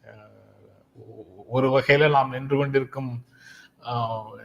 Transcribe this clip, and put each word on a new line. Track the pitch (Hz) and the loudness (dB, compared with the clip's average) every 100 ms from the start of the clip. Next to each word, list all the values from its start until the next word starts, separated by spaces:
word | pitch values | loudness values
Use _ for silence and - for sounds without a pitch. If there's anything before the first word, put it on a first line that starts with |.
அஹ், | 110 110 107 107 104 101 98 98 _ 120 110 110 98 95 107 | -20 -20 -20 -20 _ _ -20 _ _ -20 -20 -20 -20 -20 -4
ஒரு | 127 131 | 0 2
வகையில | 135 131 143 151 | 2 4 6 6
நாம் | 139 131 | 4 0
நின்று | 127 135 139 | -4 -2 -2
கொண்டிருக்கும், | 139 135 131 135 127 120 - _ - - - _ | 0 0 -2 -6 -10 -10 -14 _ -20 -20 -20 _
ஆஹ், | 120 120 113 110 110 110 | -8 -6 -6 -8 -12 -18